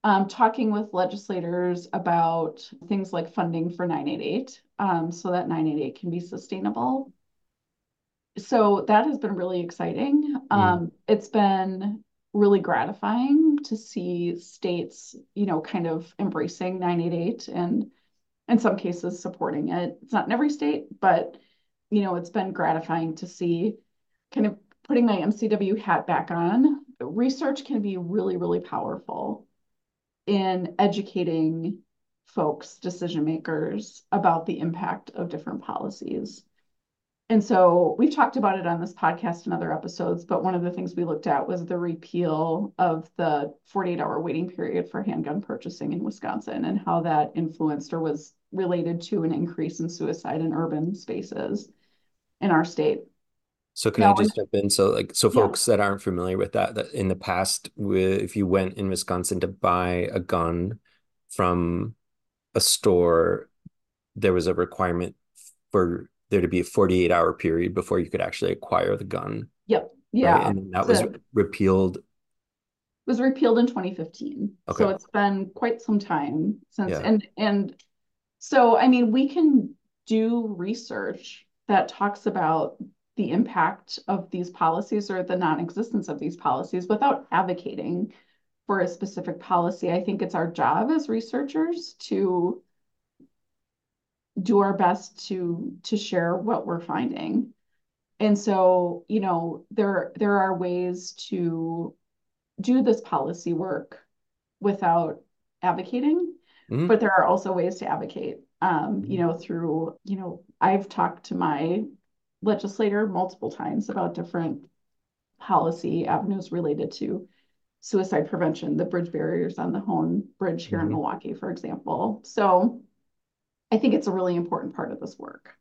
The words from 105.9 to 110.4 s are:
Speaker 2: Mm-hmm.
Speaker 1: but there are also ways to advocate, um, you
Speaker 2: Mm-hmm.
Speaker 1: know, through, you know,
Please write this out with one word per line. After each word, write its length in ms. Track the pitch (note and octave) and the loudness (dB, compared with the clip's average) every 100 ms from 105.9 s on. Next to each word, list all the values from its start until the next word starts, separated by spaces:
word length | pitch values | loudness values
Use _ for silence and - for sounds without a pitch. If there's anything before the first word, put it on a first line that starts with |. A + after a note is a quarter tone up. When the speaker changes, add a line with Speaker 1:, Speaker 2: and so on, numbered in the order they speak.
| B3 C#4+ E4+ E4+ - _ _ _ | 0 2 2 0 -8 _ _ _
Speaker 2:
Mm-hmm. 160 | A#2+ F3 | 0 4
Speaker 1:
but 140 | G#3+ | 6
there 120 | G#3+ | 6
are 120 | F#3+ | 4
also 280 | - F#3 F#3+ | 4 2 0
ways 260 | F3+ F3 G3+ | 0 0 -2
to 80 | - | -4
advocate, 500 | - - - - - _ _ | -4 -6 -8 -10 -10 _ _
um, 420 | F3+ D#3+ G3+ G3 | 0 2 0 -4
you 140 | - F#3 | -2 0
Speaker 2:
Mm-hmm. 80 | E3+ | 0
Speaker 1:
know, 100 | E3 | 0
through, 640 | - E3+ E3 D#3 D#3+ - | -4 -4 -2 -2 -2 -8
you 100 | - | -8
know, 300 | G3 F#3 F3 | -6 -6 -12